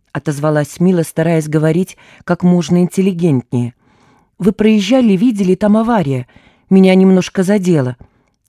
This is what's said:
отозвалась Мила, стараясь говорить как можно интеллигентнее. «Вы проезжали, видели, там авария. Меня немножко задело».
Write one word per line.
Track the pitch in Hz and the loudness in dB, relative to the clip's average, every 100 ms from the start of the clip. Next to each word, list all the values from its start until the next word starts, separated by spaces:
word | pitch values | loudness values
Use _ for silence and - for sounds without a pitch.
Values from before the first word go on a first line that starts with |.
| _ | _
отозвалась | - - 143 151 151 143 - | -12 -8 -4 -2 -2 -4 -2
Мила, | 175 180 | 0 0
стараясь | 160 - 160 165 156 | -2 -2 -2 -2 -2
говорить | 151 156 160 190 - _ - | -2 0 0 -4 -8 _ -14
как | - 175 | -6 -2
можно | 180 180 147 175 | 2 2 2 0
интеллигентнее. | 180 - 190 175 170 131 - 123 120 - _ _ _ _ _ - | 0 0 -2 0 0 0 -2 -4 -6 -8 _ _ _ _ _ -6
«Вы | 180 | -2
проезжали, | 190 214 214 190 262 240 185 | 0 2 0 0 0 2 2
видели, | 240 208 185 185 | 0 0 0 0
там | 208 214 | 0 0
авария. | 226 233 143 131 123 _ _ _ - | 0 -2 -2 -6 -8 _ _ _ 0
Меня | 190 190 185 | 4 4 4
немножко | 190 185 175 - | 4 2 0 -4
задело». | 180 208 185 160 127 127 - _ _ _ | -2 -2 0 -2 -2 -8 -16 _ _ _